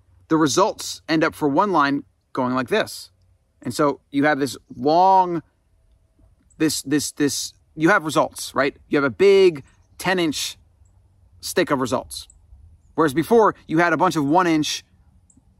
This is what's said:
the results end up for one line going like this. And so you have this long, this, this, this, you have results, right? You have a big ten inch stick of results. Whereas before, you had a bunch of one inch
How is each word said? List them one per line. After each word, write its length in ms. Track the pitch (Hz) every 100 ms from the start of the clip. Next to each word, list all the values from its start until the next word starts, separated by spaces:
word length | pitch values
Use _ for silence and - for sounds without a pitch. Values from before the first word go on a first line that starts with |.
| _ _ -
the 80 | 160
results 680 | 156 170 202 - - - -
end 160 | 156
up 120 | 160 -
for 120 | 151
one 240 | 143 208
line 320 | 165 139 143 - _ _
going 200 | - 127
like 140 | 127 127
this. 440 | 208 117 - - _ _ _ _ _
And 120 | 127
so 280 | 120 147 135 _
you 140 | 139 151
have 140 | 143
this 180 | 139 113 - 120
long, 640 | 135 170 190 190 180 170 - _ _ _ _ _ _ _ _ _ _ -
this, 240 | 156 -
this, 300 | 135 147 -
this, 420 | - 143 - - _ _ 156
you 140 | 165
have 140 | 202
results, 500 | 208 160 123 - -
right? 220 | - 143 - -
You 80 | 147
have 80 | 139
a 40 |
big 540 | 110 196 196 185 143 - _ _ -
ten 200 | 175 185
inch 380 | 160 - - - _ _ _ _ _ _ _ -
stick 320 | - - 151
of 80 | 139
results. 480 | 127 120 - - - _ _ - - _ _ -
Whereas 180 | 165
before, 420 | 151 147 233 196 - -
you 100 | 160
had 160 | 175
a 40 | 156
bunch 200 | 180 156
of 80 | 139
one 220 | 175 175
inch 360 | 156 147 - _ _ _ _ _ _ _